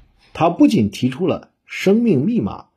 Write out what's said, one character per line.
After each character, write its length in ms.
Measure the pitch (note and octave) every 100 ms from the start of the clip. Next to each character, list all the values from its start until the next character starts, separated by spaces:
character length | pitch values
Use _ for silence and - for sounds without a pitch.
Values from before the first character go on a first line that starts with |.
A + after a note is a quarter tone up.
| _ _ _
他 180 | - E3
不 160 | E3+ D4
仅 240 | G3 G2+
提 180 | - B2
出 180 | C3 F3+
了 260 | G#2+ - _
生 380 | _ - - G#3+
命 240 | A#3 C#3+ D#3+
密 140 | A#3
码 260 | G#2 - -